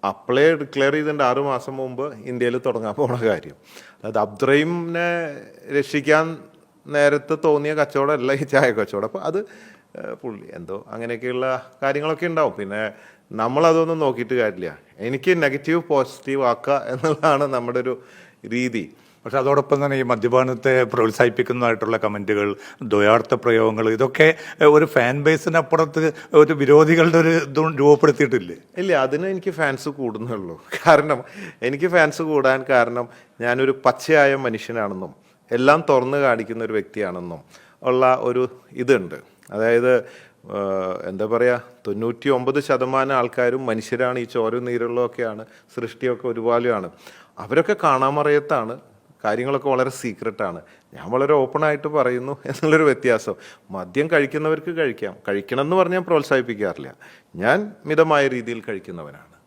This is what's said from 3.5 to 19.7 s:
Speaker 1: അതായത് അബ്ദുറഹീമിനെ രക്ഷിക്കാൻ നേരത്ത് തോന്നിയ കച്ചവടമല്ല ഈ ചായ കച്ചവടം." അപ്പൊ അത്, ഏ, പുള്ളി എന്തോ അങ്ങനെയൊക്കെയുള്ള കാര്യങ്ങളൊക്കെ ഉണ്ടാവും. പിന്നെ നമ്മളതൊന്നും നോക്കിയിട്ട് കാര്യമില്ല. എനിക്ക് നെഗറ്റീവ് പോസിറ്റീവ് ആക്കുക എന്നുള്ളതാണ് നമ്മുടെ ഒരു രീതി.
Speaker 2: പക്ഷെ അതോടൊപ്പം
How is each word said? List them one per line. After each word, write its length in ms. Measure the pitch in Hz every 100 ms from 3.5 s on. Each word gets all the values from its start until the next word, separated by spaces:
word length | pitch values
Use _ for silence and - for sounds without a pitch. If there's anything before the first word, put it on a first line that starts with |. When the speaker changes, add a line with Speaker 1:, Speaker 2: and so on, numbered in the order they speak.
| - _ - -
Speaker 1:
അതായത് 280 | _ 107 110
അബ്ദുറഹീമിനെ 920 | - 104 131 143 156 175 170 170 175 175 165 139 - - - 143
രക്ഷിക്കാൻ 580 | 139 151 135 151 160 160 - _ _ _ -
നേരത്ത് 520 | 147 143 143 - 156
തോന്നിയ 300 | 160 147 147
കച്ചവടമല്ല 580 | 151 147 143 139 151 127
ഈ 120 | 139
ചായ 260 | 139 135 135
കച്ചവടം." 340 | 107 104 101
അപ്പൊ 160 | 107 -
അത്, 260 | 160 175 214 - - - _ -
ഏ, 20 | - -
പുള്ളി 260 | 127 104 -
എന്തോ 320 | - 85 98 113
അങ്ങനെയൊക്കെയുള്ള 840 | 110 117 117 123 127 131 131 - _
കാര്യങ്ങളൊക്കെ 440 | 139 139 151 156 175
ഉണ്ടാവും. 260 | 160 143 95
പിന്നെ 340 | 98 104 110 - - _ _
നമ്മളതൊന്നും 680 | 110 113 135 165 160 165 165
നോക്കിയിട്ട് 360 | 143 117 117
കാര്യമില്ല. 440 | 127 107 92 87 76 _ -
എനിക്ക് 440 | 110 131 139 180
നെഗറ്റീവ് 400 | 147 139 143 165 165
പോസിറ്റീവ് 560 | 143 131 - - 135
ആക്കുക 380 | 127 117 - 139 123
എന്നുള്ളതാണ് 600 | 127 160 151 160 139 143
നമ്മുടെ 340 | 131 120 123
ഒരു 220 | 123 123 - - - _ 104
രീതി. 460 | 120 127 117 82 - _ _
Speaker 2:
പക്ഷെ 140 | 113 135
അതോടൊപ്പം 460 | 135 143 -